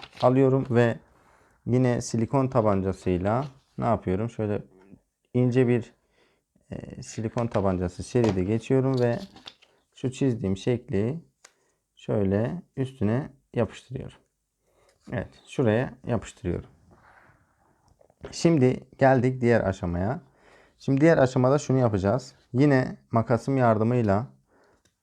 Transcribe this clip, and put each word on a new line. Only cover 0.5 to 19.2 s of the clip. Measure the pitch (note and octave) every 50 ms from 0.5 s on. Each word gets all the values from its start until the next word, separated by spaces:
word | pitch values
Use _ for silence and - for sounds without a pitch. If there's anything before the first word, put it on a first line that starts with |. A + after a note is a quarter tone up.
| C3 C#3 - -
ve | A#2+ A#2+ A#2+ A#2 A2+ - _ _ _ _ _ _ _ _ _ _ _ _ -
yine | A#2 A#2+ B2+ B2+ B2 A#2+ A#2+
silikon | A#2+ - - A2+ A2+ - - C#3 C3
tabancasıyla | B2+ C3+ B2+ G#2+ G#2+ G2 G2 F#2 F#2+ F#2 - - F#2+ F2+ F2 F2+ G2+ A2 B2+ D3 C#3 - _ _ _ -
ne | - B2+
yapıyorum? | A#2 A2 - - - F#2 F#2+ A2+ A#2
Şöyle | - - G#2+ G#2 G#2 - - _ _ - - - G2+ _ _ _ _ _ _ _ -
ince | B2 B2 B2+ A#2 C3 C3
bir, | A#2+ B2 A#2 G#2 - _ _ _ _ _ _ _ _ _ _ _ _ _ _ _ -
e, | - - - - - - C3
silikon | - - - A2 A2 - A#2+ A#2
tabancası | A#2 - G#2+ F#2+ G2 F#2 F2+ F#2 F2 - - F2+
şeridi | - - B2 A#2 A2 F#2+ F#2 F2+
geçiyorum | G2 A2 A2+ - - C3+ C3 C3 C3+ C3+ B2+
ve | B2 A#2+ A#2 - - - - - - - - _ _ _ _ _ _ _ _
şu | - - C3
çizdiğim | B2+ - C#3 C3+ A#2 A2 G2 F#2+ G2
şekli | - - B2+ B2 A#2 - - - G2 G#2+ A#2 D#3 E3+ - _ _ _ _ - _ _ _ _ _ _ _ _ _
şöyle | _ - - B2+ A2 G2+ F#2+ G2 G#2 A2+ C#3 F3 F3 - _ -
üstüne | C3+ C3+ C3 - - G2 G#2 A2+ B2+ D#3 - - _ _ _ -
yapıştırıyorum. | A#2+ A2+ G2 - - - - B2+ C3 - - - _ _ _ _ _ _ _ _ _ _ _ _ _ _ _ _ _ _ -
Evet, | - G2 - - - - _
şuraya | - - - C3+ A2 G#2 A#2 C3+ - - - -
yapıştırıyorum. | - A#2+ G#2 - - - - - F2+ E2+ F#2 - - _ _ _ _ - _ _ - _ - _ _ _ _ _ _ _ _ _ _ _ _ _ _ _ _ _ _ _ _ - -
Şimdi | - - - E3 E3+ D3 B2+ B2+ - - - _ -
geldik | - C#3 C3 C3+ C3